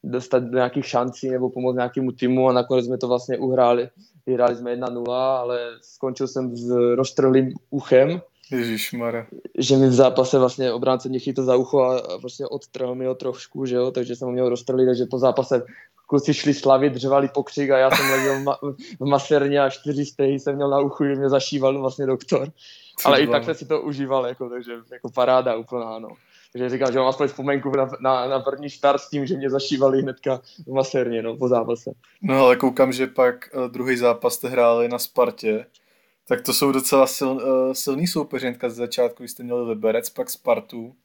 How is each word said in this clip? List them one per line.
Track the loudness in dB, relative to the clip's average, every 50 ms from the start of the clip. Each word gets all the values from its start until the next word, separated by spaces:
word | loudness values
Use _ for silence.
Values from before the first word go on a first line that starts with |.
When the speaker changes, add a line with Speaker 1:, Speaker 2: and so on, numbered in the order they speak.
| -10
Speaker 1:
dostat | -6 -6 -6 -4 0 0 0
do | 0 0 0
nějakých | 0 0 0 -2 -6 -6
šancí | -2 -2 -2 -2 -2 -6 -6 -6 -4
nebo | -2 -2 -2 -2
pomoct | -4 -2 -2 -2 0
nějakému | 0 -2 -2 -2 -4 -4 -4
týmu | -4 -2 0 2 2 4 4 4
a |
nakonec | 4 2 2 2 0 0 0
jsme | 0 -4 -4
to | -2 -2
vlastně | -2 -2 -2 -4 -6 -4
uhráli. | -2 -2 2 4 4 4 4 2 0 -4 _ _ -20 _ _ _ _
Vyhráli | -4 0 2 2 2 2
jsme | -2 -6 -8
jedna | -6 -6 -6 -6
nula, | -6 -6 -6 -4 -2 -2 0 0 0 -2
ale | -2 -4 -4 -6 -6 -10 -12 -18
skončil | _ -20 -14 _ -8 -8 -4 -4 -6 -6
jsem | -4 -6 -6 -6 -8
s | -8 -4 -2 0 2 2 2 2
roztrhlým | 2 0 -2 0 2 2 4 4 4 2 2 -4 -10 _ _
uchem. | -8 -8 0 4 6 6 6 4 0 -6 -8 _ _ _ _ _
Speaker 2:
Ježišmarja. | -4 -4 -2 -2 -4 -4 -6 -8 -6 -6 -6 -4 -6 -6 -10 -10 -18 -20 -20 -10 _ -4
Speaker 1:
Že | 2 4 4
mi | 6 6 6
v |
zápase | 8 6 6 6 6 2 0 2 4 2
vlastně | 2 2 0 -2 -2 -2
obránce | -2 0 0 0 0 0 -2 -4
mě | -6 -4
chytl | -4 -4 -4 -2 0
za | 2 2
ucho | 2 2 2 2 2
a, | 2 4 2 -2
a | -2 -6 -10 -10
prostě | -10 -14 -12 -12 -10
odtrhl | -10 -10 -12 -12 _ -8 -8 -6 -6 -6
mi | -4 -4
ho | -4 -4
trošku, | -4 -4 -6 -6 -6 -12 _ _ -6 -4
že | 0 2
jo, | 2 0 0
takže | 0 -4 -4 -4 -6
jsem | -6 -6
ho | -4
měl | -2 0 2 0
roztrhlý, | 0 -2 -2 -2 2 4 4
takže | 4 4 2 0 -2
po | 0 2
zápase | 2 4 4 2 0 0 0 -2 -2 -4 -16 -20 -20 _ _ _ _
kluci | 0 0 2 2 2 -2
šli | 2 2 0 0
slavit, | 2 4 4 4 6 4 0 0
řvali | -2 -2 2 2 2 2 0 -2
pokřik | -4 -4 -4 -4 -4 0 2
a | 4 4
já | 6 4
jsem | 4 2 2 0
ležel | 0 0 2 0 -2 0
v | -2
ma-, | -4 -4 -2 -6 -10 -10 -10 -16 -20 -12 -6
v | 0
maserně | 2 2 2 2 2 2 2 4 2 2 2
a | 2 2
čtyři | -2 -4 _ -6 -4 -4 -4
stehy | -6 -2 0 0 0 0 0
jsem | -2 -4 -2
měl | -2 0 0
na | 2 2
uchu, | 0 0 -2 -2 -2
že | -2 0
mě | 0 0 2
zašíval | 2 2 0 0 -4 0 0 0 0 0
vlastně | -4 -4 -4 -4 -2
doktor. | -2 -2 -4 -2 -2 -2 -2 -2 -4 -12 _ -20 -20 -20 -20 -20 -18 _ -2
Speaker 2:
Co | 2 4
Speaker 1:
Ale | 4 4
i | 4
Speaker 2:
bylo? | 2
Speaker 1:
tak | 2 0 0
jsem | -2 -6
si | -6 -4
to | -4 -4 -4
užíval, | -4 -6 -6 -6 -4 -2 0 -2 -2
jako, | -2 -6 _ -10 -10
takže | -10 -12 -12 -14 -16 -16 -16 _
jako | -20 -14 -14 -8
paráda | 0 0 2 4 4 4 2 0 -2
úplná, | -4 -6 -8 -8 -8 -8 -8 -10 -12
no. | -14 -16 -18 _ _ _ _ _ _ _ _
Takže | -6 -6 -4
říkám, | -2 -2 -2 0
že | 2 2
mám | 2 2
aspoň | 2 0 -2 -2
vzpomenku | -2 -4 -4 -2 -2 -2 -2 -2 0
na, | 0 0 -2 -4 -4
na, | 0 0 0 0 0
na | -2 -2 -2
první | -2 -4 -6 -6 -10 -14
štart | -10 0 2 2 2 2
s | -2 -6
tím, | -6 -4 -4
že | -4 -4
mě | -4 -2 -2
zašívali | -2 -2 -2 -2 0 2 2 4 4 2
hnedka | 0 -2 -8 _ -4 -4 -4 -4 _ -18 -20 -20 -14
v | -4
masérně, | -2 -2 -2 0 0 -2 -2 0 -2 -4
no, | -4 -6 -6
po | -4 0 2
zápase. | 2 2 2 -2 -6 -6 -6 -14 -14 _ _ _ _ _
Speaker 2:
No, | -2 0 4 6 6
ale | 6 6
koukám, | 6 2 0 4 2 2 2
že | 2 -2 -4
pak, | -4 2 2 2 2 2 -2 -12 -12 -8
eh, | -8 -8 -8
druhý | -6 -6 -2 -2 -2
zápas | 2 2 2 2 2 0 -2 -2
jste | -2 -6 -2
hráli | 0 4 4 4 4 4 2 0
na | -2 -6
Spartě. | -8 -4 _ 0 0 0 0 -4 -2 -2 -2 -2 -6 _ _ _ _ _ _ _ _ _ _ _ _ -4
Tak | -4 -4
to | -2 -4 0
jsou | 2 2 2
docela | 2 0 0 2 4 4 4 4 2 -4
sil-, | -4 -2 -2 -2 -2 0 2 2 2 0
eh, | -2
silný | -4 -4 -4 -2 -2 -2
soupeři | -2 -2 -4 -6 -4 -6 -6 -6
hnedka | -6 -6 -4 -6 -6
ze | -4
začátku, | -6 -8 -6 0 0 0 0 -2 _
když | -16 -16
jste | -14 -14
měli | -8 -6 -4 -4 -2 -4
Liberec, | -4 0 0 0 0 0 -4 -6
pak | _ -8 -8 -8
Spartu. | -8 -8 _ 0 0 0 -2 -12 -14 -14 -14 -14 _ _ _